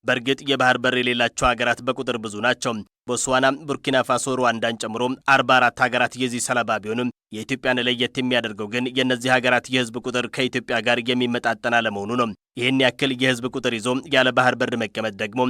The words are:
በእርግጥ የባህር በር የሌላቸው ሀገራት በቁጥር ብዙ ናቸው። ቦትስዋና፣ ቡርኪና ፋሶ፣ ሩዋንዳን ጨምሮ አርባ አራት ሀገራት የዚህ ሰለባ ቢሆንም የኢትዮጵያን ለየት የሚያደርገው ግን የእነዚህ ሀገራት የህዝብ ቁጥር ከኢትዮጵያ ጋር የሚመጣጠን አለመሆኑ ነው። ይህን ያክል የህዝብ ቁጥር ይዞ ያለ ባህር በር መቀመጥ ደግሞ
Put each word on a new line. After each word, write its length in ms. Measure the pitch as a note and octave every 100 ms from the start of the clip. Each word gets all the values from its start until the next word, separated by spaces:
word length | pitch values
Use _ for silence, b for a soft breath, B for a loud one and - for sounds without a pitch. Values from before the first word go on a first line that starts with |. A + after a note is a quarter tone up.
በእርግጥ 360 | A#2 B2 A#2 C3+ C#3+
የባህር 320 | C3 B2+ B2
በር 160 | B2+ B2+
የሌላቸው 500 | B2 A#2+ A#2 - C3
ሀገራት 340 | A#2+ A#2+ A#2+
በቁጥር 360 | B2 B2+ C3 A#2
ብዙ 160 | A2 G#2
ናቸው። 340 | A#2 B2 C3 A2 F#2 _
ቦትስዋና፣ 440 | - A#2+ - B2+ C3+ C#3
ቡርኪና 360 | D#3 C3+ - C3
ፋሶ፣ 220 | A#2+ B2 C3+
ሩዋንዳን 460 | B2+ B2 A2+ A#2 A#2
ጨምሮ 220 | A2 A2 B2 C3+ -
አርባ 220 | C3+ B2+
አራት 240 | B2+ B2 -
ሀገራት 340 | B2+ B2 A#2+ B2
የዚህ 260 | B2+ A#2+
ሰለባ 360 | - B2 A2+ A2
ቢሆንም 300 | G#2 A#2 B2 - _
የኢትዮጵያን 500 | G#2+ A2 B2+ C3 B2
ለየት 340 | A#2+ B2 B2 C#3
የሚያደርገው 520 | B2+ B2 A2 G#2 G#2
ግን 180 | A#2+ B2+
የእነዚህ 400 | B2+ B2+ B2 B2+
ሀገራት 340 | B2+ B2 B2 -
የህዝብ 280 | B2+ A#2 A#2
ቁጥር 260 | B2+ B2 A#2+
ከኢትዮጵያ 480 | - B2+ B2 A#2+ A#2+
ጋር 180 | A2 A#2+
የሚመጣጠን 760 | A#2 B2 B2 A#2+ A#2+ A2 A#2+ A#2
አለመሆኑ 360 | A2 G2+ G2+ B2
ነው። 100 | A#2 F#2+ _ -
ይህን 240 | B2 C3
ያክል 320 | C3 - C3+
የህዝብ 320 | B2 C3 A#2+ B2
ቁጥር 240 | C3+ B2
ይዞ 140 | A2+ A2+ B2+ D#3+
ያለ 200 | C3+ B2+
ባህር 240 | B2 B2+ A#2+
በር 180 | B2 A#2
መቀመጥ 380 | A2 - A2 G2
ደግሞ 220 | G#2+ A2+ B2+